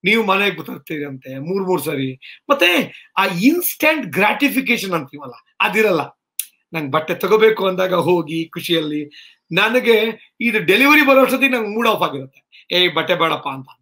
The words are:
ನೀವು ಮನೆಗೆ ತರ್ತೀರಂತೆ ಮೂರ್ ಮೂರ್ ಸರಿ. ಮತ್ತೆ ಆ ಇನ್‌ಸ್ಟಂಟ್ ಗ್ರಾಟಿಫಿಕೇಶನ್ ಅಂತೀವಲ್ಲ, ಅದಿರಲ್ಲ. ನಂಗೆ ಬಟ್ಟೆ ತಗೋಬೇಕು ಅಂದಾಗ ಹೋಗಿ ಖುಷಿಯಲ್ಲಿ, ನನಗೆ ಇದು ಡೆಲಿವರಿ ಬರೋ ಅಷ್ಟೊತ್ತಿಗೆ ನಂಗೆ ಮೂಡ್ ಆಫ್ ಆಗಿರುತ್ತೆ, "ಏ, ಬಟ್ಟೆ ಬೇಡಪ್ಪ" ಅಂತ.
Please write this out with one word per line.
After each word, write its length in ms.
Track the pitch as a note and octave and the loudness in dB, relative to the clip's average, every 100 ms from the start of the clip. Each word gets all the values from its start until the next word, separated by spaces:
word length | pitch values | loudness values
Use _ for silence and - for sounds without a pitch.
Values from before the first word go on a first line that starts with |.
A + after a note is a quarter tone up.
ನೀವು 200 | F3+ A3+ | 2 2
ಮನೆಗೆ 400 | G3+ G3 G3+ E3 | 2 2 0 -4
ತರ್ತೀರಂತೆ 720 | D3 C3+ - D#3 C#3+ C3+ C3 C3+ | -12 -14 -10 -8 -8 -12 -14 -12
ಮೂರ್ 240 | D3+ G3 F#3 | -6 -4 -2
ಮೂರ್ 140 | F3 | -2
ಸರಿ. 580 | C#3 C#3 C3+ B2+ - - - | -2 -4 -6 -8 -20 -20 -2
ಮತ್ತೆ 200 | C#4 - E4+ G3 - - F3+ | 2 2 2 -2 -10 -8 -2
ಆ 80 | G3 | -2
ಇನ್‌ಸ್ಟಂಟ್ 800 | F3 A#3+ F4 - - D#4 D#4 F#3+ | 2 2 2 -4 -2 0 0 -4
ಗ್ರಾಟಿಫಿಕೇಶನ್ 880 | E3+ G#3 A3 C#4+ G#3+ B3+ A#3 F#3+ | 0 0 2 0 0 -2 -4 -2
ಅಂತೀವಲ್ಲ, 420 | E3+ C3+ C#3+ C3+ A#2+ _ _ | -4 -6 -16 -18 -18 _ _
ಅದಿರಲ್ಲ. 400 | G3+ G3 G#3+ E3+ B2+ _ _ - - _ _ | -2 2 2 0 -4 _ _ -16 -16 _ _
ನಂಗೆ 180 | E3 C#3+ | -8 -2
ಬಟ್ಟೆ 240 | D#3 D#3 | -2 -2
ತಗೋಬೇಕು 520 | F3 F#3 G#3+ A3 G#3+ F#3+ | -4 2 6 6 4 -2
ಅಂದಾಗ 280 | F#3 F#3 | 0 0
ಹೋಗಿ 540 | F3+ D3+ F3+ D#3 E3 D#3+ | 0 2 0 0 -6 -6
ಖುಷಿಯಲ್ಲಿ, 540 | E3+ C#3 E3 D3+ D3+ D3 - - _ _ | -10 -2 -2 -2 -6 -8 -14 -20 _ _
ನನಗೆ 440 | E3 G#3+ B3 A3 A3 A3+ A3 _ _ | 0 2 2 4 2 2 -6 _ _
ಇದು 240 | A#3 G#3 | -2 0
ಡೆಲಿವರಿ 420 | D#3+ G3+ C#4 D4+ C#4 | 2 4 6 6 6
ಬರೋ 160 | C4+ | 4
ಅಷ್ಟೊತ್ತಿಗೆ 340 | C4 B3+ C4 B3 | 4 2 0 0
ನಂಗೆ 120 | G#3+ | -4
ಮೂಡ್ 200 | G#3+ A3+ | -2 0
ಆಫ್ 140 | G3+ | 0
ಆಗಿರುತ್ತೆ, 640 | E3 C#3 C3+ _ _ - _ | -2 -4 -12 _ _ -20 _
"ಏ, 160 | F3+ F3+ | 0 2
ಬಟ್ಟೆ 260 | D#3 F#3 | 0 -2
ಬೇಡಪ್ಪ" 340 | F3 E3 D3 C#3+ | 0 0 -2 -6
ಅಂತ. 180 | C3+ C3 - | -12 -14 -20